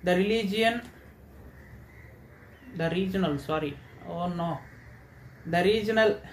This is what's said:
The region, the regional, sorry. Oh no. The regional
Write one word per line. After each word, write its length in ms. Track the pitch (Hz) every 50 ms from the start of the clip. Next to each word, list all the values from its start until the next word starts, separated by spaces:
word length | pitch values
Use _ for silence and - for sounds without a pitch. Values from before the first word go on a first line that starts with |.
| -
The 120 | 180 180
region, 640 | 180 196 208 220 226 214 190 196 220 226 226 233 240 - - - - - - - - - - - - - - - - - - - - - - - - - - - - - - - - - - - - - 254 -
the 120 | - - -
regional, 480 | 170 185 196 185 190 196 185 156 147
sorry. 360 | 139 - - 156 156 156 143 143 - - - - - -
Oh 200 | 180 170 170 175
no. 240 | 180 175 170 170 170 151 - - - - - - - - - - - - - - - - - -
The 160 | 170 165 175 180
regional 540 | 196 220 226 208 214 220 220 220 214 208 - - -